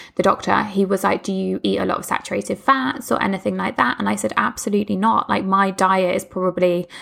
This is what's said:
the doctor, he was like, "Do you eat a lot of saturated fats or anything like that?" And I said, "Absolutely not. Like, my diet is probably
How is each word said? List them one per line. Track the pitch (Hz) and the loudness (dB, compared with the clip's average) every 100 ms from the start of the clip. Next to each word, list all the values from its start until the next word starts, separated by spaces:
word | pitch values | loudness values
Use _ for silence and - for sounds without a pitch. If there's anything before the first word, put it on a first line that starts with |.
| - - | -6 2
the | |
doctor, | 185 - - 196 | 2 2 2 2
he | 208 196 | 2 0
was | 190 196 | 2 2
like, | 196 190 | 0 0
"Do | - | -2
you | 190 185 190 | -2 -2 -2
eat | 202 190 | 0 0
a | 190 | 0
lot | - | -2
of | - | -2
saturated | - - 202 202 202 | -4 -2 -4 -4 -2
fats | - 269 262 - - | 0 0 0 -4 -2
or | - | 0
anything | 196 190 208 185 | 0 -2 -2 -4
like | 185 - | -2 0
that?" | 247 - | 0 0
And | 202 | -2
I | 208 | -2
said, | 208 - | -2 0
"Absolutely | 214 - - 202 208 190 | -2 -2 -2 0 0 0
not. | 220 220 - | 2 2 0
Like, | - 190 | -2 2
my | 190 196 | 2 2
diet | 190 190 190 180 196 | 2 2 2 2 0
is | - | -4
probably | 185 185 180 180 175 175 - | -2 -2 2 2 2 -2 -12